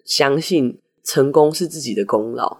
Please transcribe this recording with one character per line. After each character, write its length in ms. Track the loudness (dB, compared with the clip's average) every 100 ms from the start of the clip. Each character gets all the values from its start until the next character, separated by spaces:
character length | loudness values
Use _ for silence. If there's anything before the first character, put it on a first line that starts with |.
相 380 | -6 0 2 2
信 380 | 0 0 0 -4 _ _ -4
成 260 | 0 2
功 220 | 4 4
是 140 | 2 -6
自 120 | -6
己 140 | -8
的 100 | -4 -2
功 280 | -2 -2
劳。 240 | -4 -6 4